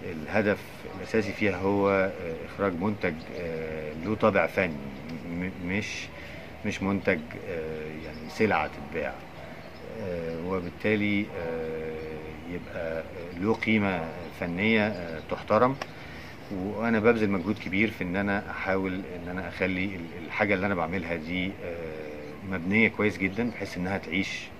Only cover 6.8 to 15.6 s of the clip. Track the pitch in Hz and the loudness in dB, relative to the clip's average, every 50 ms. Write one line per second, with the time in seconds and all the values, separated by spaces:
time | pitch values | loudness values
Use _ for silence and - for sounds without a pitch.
6.8 | 98 95 101 95 - 98 95 80 - - - - - 98 87 82 78 78 78 78 | 0 2 2 2 4 2 2 2 0 -8 -10 -8 -6 -6 -4 -4 -4 -4 -6 -6
7.8 | 78 78 78 78 80 78 78 78 78 76 - - 110 101 92 80 76 73 - - | -6 -6 -8 -8 -8 -8 -10 -10 -10 -10 2 4 4 6 6 4 2 0 -4 -8
8.8 | - - - 78 71 65 - - - - - - - - - - - - - - | -10 -6 -4 -2 -2 -2 -4 -6 -12 -12 -12 -12 -12 -12 -12 -12 -12 -14 -14 -12
9.8 | - - - 113 104 92 87 85 82 82 82 82 85 90 95 92 82 87 78 - | -12 -10 -8 -8 -6 -4 -4 -4 -4 -4 -4 -4 -2 -2 -2 -2 -2 -4 -8 0
10.8 | - 107 107 104 104 104 101 101 104 - - 95 85 82 80 80 80 80 80 80 | 2 2 4 4 4 2 2 2 0 -2 -4 -6 -4 -4 -2 -2 -4 -4 -4 -4
11.8 | 80 80 78 78 80 78 80 78 78 78 78 78 78 82 90 85 82 - - 95 | -4 -6 -6 -6 -6 -6 -8 -8 -8 -10 -10 -10 -8 -6 -8 -6 -8 -6 -6 -4
12.8 | 85 82 82 80 78 - - 90 85 87 90 85 95 107 110 - - 113 110 107 | -4 -2 -2 -4 -4 -6 -8 -8 -8 -8 -4 0 2 2 4 4 4 4 6 6
13.8 | 101 98 92 85 80 82 78 90 90 - - - - 85 85 90 104 110 113 110 | 6 4 2 2 -2 -4 -6 -8 -8 -8 -6 -4 -2 -2 0 2 4 6 6 6
14.8 | 104 107 107 90 87 85 80 78 - - 92 - - - 104 107 | 6 4 0 -2 -6 -6 -6 -8 -4 -6 -6 -6 2 4 6 6